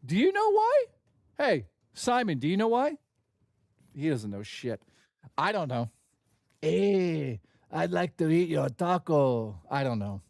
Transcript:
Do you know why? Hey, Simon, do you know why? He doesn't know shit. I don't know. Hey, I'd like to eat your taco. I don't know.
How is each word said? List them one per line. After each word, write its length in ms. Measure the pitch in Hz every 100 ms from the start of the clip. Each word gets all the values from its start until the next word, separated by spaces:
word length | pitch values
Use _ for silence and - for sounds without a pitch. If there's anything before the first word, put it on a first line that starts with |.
| 131
Do 100 | 170
you 160 | 294
know 200 | 392 427
why? 340 | 415 440 571 494 _ _ _ _ _
Hey, 280 | 285 175 104 _ _
Simon, 460 | - - 247 240 147
do 80 | 135
you 100 | 185
know 100 | 226
why? 300 | 233 277 302 _ _ _ _ _ _ _ _ _
He 160 | - 151
doesn't 220 | 139 107
know 120 | 101
shit. 380 | 107 - 127 113 _ _ _ _ 135 -
I 140 | 160
don't 160 | 208 156
know. 220 | 127 117 _ _ _ _ _ _ _
Hey, 760 | 156 175 196 196 180 160 139 113 _ _ _
I'd 200 | 151 170
like 260 | 180 175 -
to 120 | 160
eat 200 | 160 175
your 200 | 156 139
taco. 920 | 127 175 180 - 156 139 120 110 101 -
I 140 | 139
don't 160 | 135 117
know. 220 | 101 101